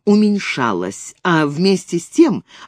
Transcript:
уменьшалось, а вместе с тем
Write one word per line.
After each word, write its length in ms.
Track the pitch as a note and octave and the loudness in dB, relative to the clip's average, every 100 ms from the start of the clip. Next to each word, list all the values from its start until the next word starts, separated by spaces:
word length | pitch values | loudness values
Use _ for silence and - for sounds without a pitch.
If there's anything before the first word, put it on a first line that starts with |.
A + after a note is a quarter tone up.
| - | 0
уменьшалось, 1080 | G#3 G#3+ G3+ - - A#2+ F#2 F#2 - - - | 2 2 0 -4 -4 -2 -2 -6 -8 -16 -6
а 240 | F#3 E3 D3+ | 0 0 0
вместе 540 | D3 F#3+ F#3+ - E3+ | 0 0 0 -2 -8
с 80 | - | -2
тем 360 | - D#4+ F#3 - - | 2 2 2 -8 -20